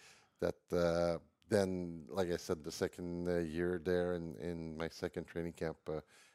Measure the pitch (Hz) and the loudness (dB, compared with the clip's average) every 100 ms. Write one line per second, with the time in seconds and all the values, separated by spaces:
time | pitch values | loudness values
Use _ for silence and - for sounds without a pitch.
0 | - - _ - 87 - - 87 87 85 | -14 -20 _ -2 -2 -2 -2 2 4 4
1 | 85 80 - _ - 104 95 90 87 82 | 2 0 -6 _ 2 4 4 2 -4 -8
2 | 64 87 87 85 - 85 76 - 90 - | -6 -2 0 0 0 -4 -4 -2 -2 -2
3 | 87 87 87 87 82 80 87 90 80 90 | -4 -2 2 2 2 0 0 0 2 2
4 | 90 87 82 60 85 85 80 78 82 - | 2 0 -4 -6 -6 -4 -6 -4 -6 -4
5 | 90 87 80 85 85 - 82 78 - 78 | -4 -4 -6 -4 -6 -4 -4 -4 -6 -6
6 | - - - | -8 -20 -20